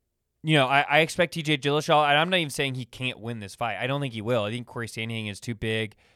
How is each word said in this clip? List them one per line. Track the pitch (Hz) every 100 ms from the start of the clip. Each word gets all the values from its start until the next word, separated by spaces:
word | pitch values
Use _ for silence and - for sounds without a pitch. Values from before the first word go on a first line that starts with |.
| _ _ _ _
you | 156 156
know, | 127
I, | 139
I | 139 147
expect | 160 - 170
T | 170
J | 151 147
Dillashaw, | 139 151 156 151 147
and | 143
I'm | 170
not | 185
even | 151
saying | 139 139 127
he | 120
can't | - 127 113
win | 113 117
this | 98 -
fight. | 117 98
I | 123
don't | 143
think | 139
he | 113
will. | 104 123
I | 104
think | 120 117
Corey | 123 113
Sandhagen | - 113 113 107
is | 98
too | - 110
big, | 113 110 110 _ _